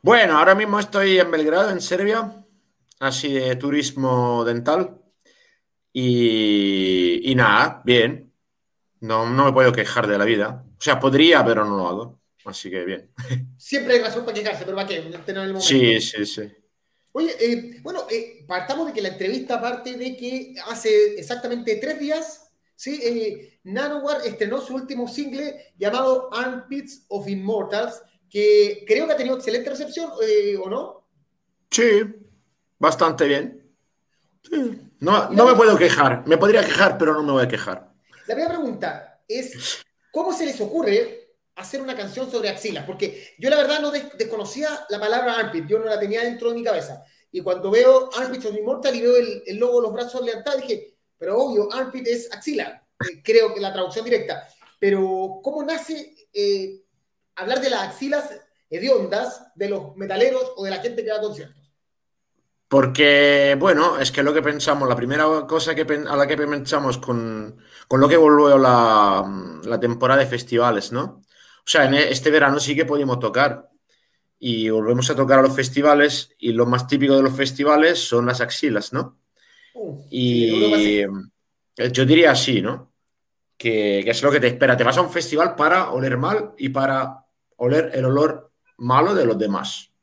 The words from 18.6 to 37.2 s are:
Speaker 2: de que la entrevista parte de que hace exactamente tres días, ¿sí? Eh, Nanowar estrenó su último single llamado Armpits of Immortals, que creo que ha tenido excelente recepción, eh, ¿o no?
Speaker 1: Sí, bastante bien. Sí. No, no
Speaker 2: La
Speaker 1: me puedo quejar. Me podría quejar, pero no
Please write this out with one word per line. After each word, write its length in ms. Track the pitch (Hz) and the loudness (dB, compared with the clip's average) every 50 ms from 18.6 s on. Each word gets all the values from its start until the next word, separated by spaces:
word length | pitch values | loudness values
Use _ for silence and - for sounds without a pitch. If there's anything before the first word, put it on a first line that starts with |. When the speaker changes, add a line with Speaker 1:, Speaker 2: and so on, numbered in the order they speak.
| 180 - 277 302 330 294 | -6 -6 -6 -6 -6 -6
Speaker 2:
de 60 | - | -6
que 80 | 214 | -6
la 80 | 196 185 | -6 -8
entrevista 520 | - - 190 185 240 254 254 - 247 233 | -8 -6 -6 -6 -4 -6 -6 -6 -6 -6
parte 340 | 226 240 247 240 - 262 247 | -4 -6 -8 -8 -12 -14 -12
de 220 | 240 247 262 254 254 | -10 -10 -10 -10 -10
que 380 | 247 240 262 262 - - - 254 160 214 | -10 -10 -8 -10 -10 -12 -18 -18 -14 -12
hace 520 | 226 233 - 220 214 208 208 208 208 185 | -12 -6 -2 2 4 4 4 2 0 -6
exactamente 560 | 156 - 240 240 - 233 240 240 - 233 214 | -10 -10 -10 -8 -6 -8 -8 -6 -4 -6 -6
tres 240 | 208 - 294 311 269 | -4 -4 -8 -8 -8
días, 500 | 294 285 311 320 320 311 - - _ _ _ _ _ _ _ | -6 -6 -6 -6 -6 -12 -16 -20 _ _ _ _ _ _ _
¿sí? 240 | _ - 254 294 302 247 | _ -12 -12 -10 -6 -4
Eh, 560 | 233 240 233 220 214 - 143 - - _ _ _ | -4 -4 -4 -4 -6 -8 -10 -16 -20 _ _ _
Nanowar 640 | 185 196 247 285 294 294 294 269 285 294 269 - | -10 -8 -6 -6 -6 -6 -6 -6 -4 -6 -4 -6
estrenó 360 | 226 196 - 214 202 233 269 | -8 -6 -6 -6 -4 -4 -6
su 120 | 262 - 254 | -8 -8 -10
último 360 | 269 254 - 277 240 240 233 | -10 -10 -10 -8 -8 -8 -8
single 640 | - - 294 277 240 269 294 294 285 - - _ _ _ | -8 -10 -10 -8 -8 -8 -10 -10 -10 -14 -20 _ _ _
llamado 520 | 190 208 220 254 269 262 262 254 - - 208 | -4 -4 -2 0 0 0 0 0 -2 -6 -6
Armpits 720 | 226 254 262 254 247 - - 269 277 294 - - - _ _ | -6 -6 -6 -8 -10 -12 -12 -12 -12 -12 -14 -20 -20 _ _
of 180 | - 202 196 196 | -10 -10 -6 -6
Immortals, 720 | 202 190 190 202 220 208 196 196 202 208 226 - - - - _ _ _ _ _ | -8 -6 -4 -4 -4 -4 -4 -4 -4 -6 -6 -6 -8 -16 -20 _ _ _ _ _
que 560 | _ 202 208 208 208 208 208 202 202 202 - - | _ 0 4 4 6 6 4 2 0 -10 0 0
creo 180 | 220 254 320 320 | 0 0 2 0
que 60 | 302 | -2
ha 40 | 294 | -2
tenido 180 | 254 254 262 | -2 -4 -4
excelente 340 | 254 - 226 220 247 247 285 | -4 -4 -4 -4 -4 -6 -6
recepción, 400 | - - 294 - - 339 330 320 - - 220 | -8 -8 -10 -10 -10 -10 -10 -10 -4 -4 -2
eh, 300 | 220 214 208 202 202 202 | 2 2 2 2 0 -4
¿o 140 | 196 185 190 | -4 -6 -6
no? 360 | 208 262 311 - - - _ _ _ _ _ _ _ _ _ _ _ _ _ _ | -6 -8 -8 -10 -14 -20 _ _ _ _ _ _ _ _ _ _ _ _ _ _
Speaker 1:
Sí, 320 | - - 233 233 214 208 220 202 214 - - _ _ _ _ _ _ _ _ _ _ _ | 0 2 4 4 4 4 2 0 -8 -18 -20 _ _ _ _ _ _ _ _ _ _ _
bastante 460 | 147 151 156 - 170 160 156 - 160 | 0 0 2 2 0 0 2 0 0
bien. 480 | 143 143 143 156 240 - - _ _ _ _ _ _ _ _ _ _ _ _ _ _ _ _ _ | 2 2 0 -2 -8 -12 -18 _ _ _ _ _ _ _ _ _ _ _ _ _ _ _ _ _
Sí. 400 | - 339 302 262 233 202 - - - _ _ | -8 -6 -4 -4 -4 -8 -10 -18 -20 _ _
No, 300 | 139 165 202 208 - - | -2 0 2 2 0 0
no 160 | 190 202 233 | 4 6 6
Speaker 2:
La 60 | 254 | 8
Speaker 1:
me 60 | 254 202 | 8 8
puedo 200 | 233 214 202 - | 8 6 8 6
quejar. 480 | 175 165 - 147 143 131 117 - - 139 | 4 4 4 4 2 2 2 -2 2 2
Me 100 | 160 160 | 2 4
podría 260 | 190 202 214 220 196 | 6 4 4 4 2
quejar, 340 | - - - 196 185 - - | 2 2 2 2 2 4 2
pero 160 | 160 156 156 | 0 0 0
no 100 | 151 | 0